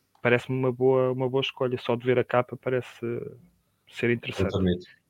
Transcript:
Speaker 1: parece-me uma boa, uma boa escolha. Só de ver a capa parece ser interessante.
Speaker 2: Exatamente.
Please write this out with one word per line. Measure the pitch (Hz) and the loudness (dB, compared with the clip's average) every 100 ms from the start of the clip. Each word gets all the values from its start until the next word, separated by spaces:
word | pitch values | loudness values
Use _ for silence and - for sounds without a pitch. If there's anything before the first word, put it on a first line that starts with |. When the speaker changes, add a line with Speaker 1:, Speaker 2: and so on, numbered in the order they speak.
| _ _ | _ _
Speaker 1:
parece-me | 120 120 - 131 | 2 2 2 -2
uma | 131 | -2
boa, | 123 131 131 127 | 2 4 4 2
uma | 127 127 | 0 0
boa | 131 | 0
escolha. | 127 - 127 123 | -2 -4 -4 -2
Só | - | -2
de | 120 | -2
ver | 123 123 | 2 0
a | |
capa | - 123 123 120 | 2 0 0 -6
parece | - 127 - - 117 117 - - - _ _ _ _ | -4 -4 -6 -10 -8 -6 -10 -14 -20 _ _ _ _
ser | - 117 | -4 0
interessante. | 117 - - 95 | 0 -4 -2 -2
Speaker 2:
Exatamente. | 95 92 87 - - _ | 2 2 0 -6 -20 _